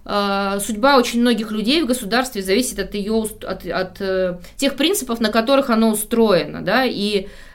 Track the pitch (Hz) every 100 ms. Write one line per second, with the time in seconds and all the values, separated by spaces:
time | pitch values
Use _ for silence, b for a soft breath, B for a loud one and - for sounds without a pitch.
0 | - 202 202 196 196 202 202 214 269 277
1 | 247 233 240 220 214 214 208 320 247 247
2 | 190 233 254 202 190 208 254 - 190 208
3 | 202 220 214 - - 185 180 - 185 -
4 | 190 185 185 175 B - 277 - 302 403
5 | - 226 214 226 226 277 269 220 226 214
6 | - 226 220 175 147 - 160 240 262 -
7 | 208 202 196 B B